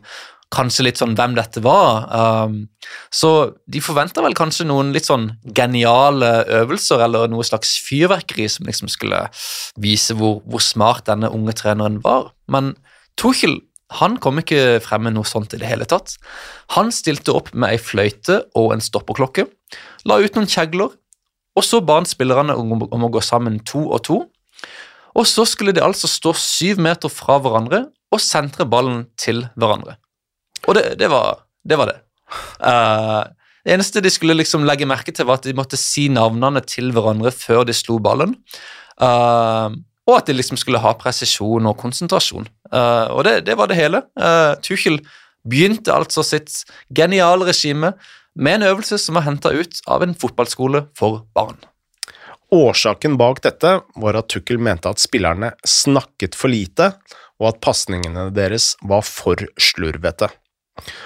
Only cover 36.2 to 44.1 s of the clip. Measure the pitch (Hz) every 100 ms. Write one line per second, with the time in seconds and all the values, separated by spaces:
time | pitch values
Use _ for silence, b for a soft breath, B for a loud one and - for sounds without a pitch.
36.2 | 113 113 131 139 - - 127 117 107 107
37.2 | 117 - - 120 117 113 - 113 101 123
38.2 | 175 262 _ B B B B B 127 120
39.2 | 120 117 113 113 110 107 - _ - 247
40.2 | - 131 127 127 - 117 110 110 127 -
41.2 | - - 104 113 113 104 120 123 170 180
42.2 | - 95 110 _ - 123 120 120 113 127
43.2 | - 104 82 113 208 175 151 196 -